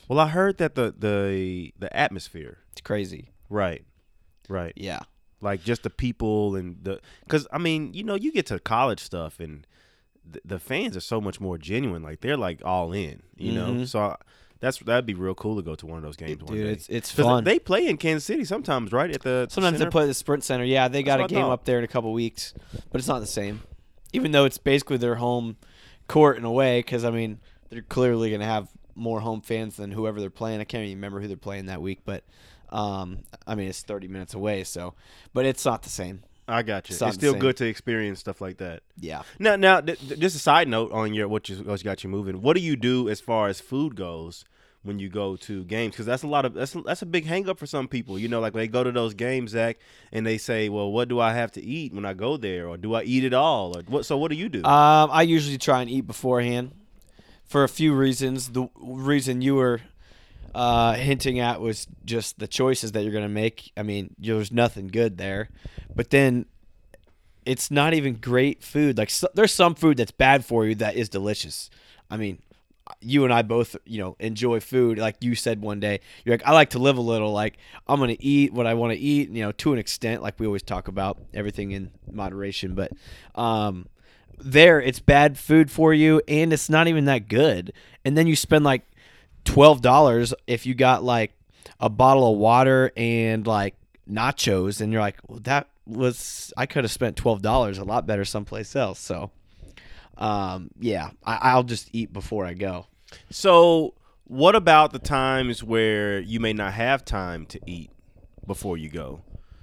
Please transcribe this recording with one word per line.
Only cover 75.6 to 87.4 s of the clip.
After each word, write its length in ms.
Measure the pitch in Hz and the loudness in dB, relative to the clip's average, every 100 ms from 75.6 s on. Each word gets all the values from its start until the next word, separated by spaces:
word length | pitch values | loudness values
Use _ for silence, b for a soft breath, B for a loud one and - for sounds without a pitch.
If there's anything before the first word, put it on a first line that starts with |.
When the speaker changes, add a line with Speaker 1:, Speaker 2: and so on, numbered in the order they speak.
Speaker 2:
one 180 | 107 104 | -4 -4
day, 220 | 104 101 B B | -4 -4 B B
you're 100 | 117 | 0
like, 120 | 117 139 | 0 6
"I 60 | |
like 200 | 160 147 | 6 6
to 80 | 123 | 4
live 180 | 135 127 | 2 2
a 40 | |
little. 300 | 117 113 107 | 0 0 0
Like, 260 | 104 107 - B B - | 0 -2 -6 B B -2
I'm 120 | 143 | 0
gonna 180 | 127 113 | 0 -2
eat 340 | 135 143 139 | 2 4 4
what 140 | 120 117 | 2 0
I 60 | |
wanna 220 | 117 117 98 | 0 0 0
eat," 320 | 143 147 127 | 0 0 0
you 120 | 113 | -4
know, 80 | 104 | -6
to 200 | - 156 | -2 0
an 60 | 123 | 0
extent. 420 | - - 113 117 | -2 -6 -4 -4
Like 180 | 104 - | -6 -4
we 60 | 110 | -4
always 180 | 101 | -4
talk 240 | - 92 98 | -6 -8 -8
about 300 | 95 95 - - | -6 -6 -6 -10
everything 380 | - 104 104 101 | -8 -8 -6 -8
in 200 | 98 92 - - | -8 -12 -16 -14
moderation. 640 | 104 95 98 98 - 92 92 | -10 -8 -8 -8 -8 -6 -6
But, 160 | 90 - B B B - | -6 -8 B B B -6
um, 520 | 117 110 104 90 87 - b b b - | -2 0 -2 -4 -12 -20 b b b -16
there, 440 | 135 143 170 156 | 4 10 10 10
it's 180 | 131 - | 4 0
bad 380 | - 143 147 139 | 6 8 6 4
food 340 | - 156 147 | 4 6 6
for 220 | - 160 | 6 6
you, 280 | 156 156 156 - | 6 6 6 4
and 240 | 151 160 | 2 2
it's 180 | 156 - | 2 4
not 180 | 156 165 | 4 4
even 180 | 160 139 | 4 4
that 220 | 127 107 | 2 2
good. 460 | 139 | 4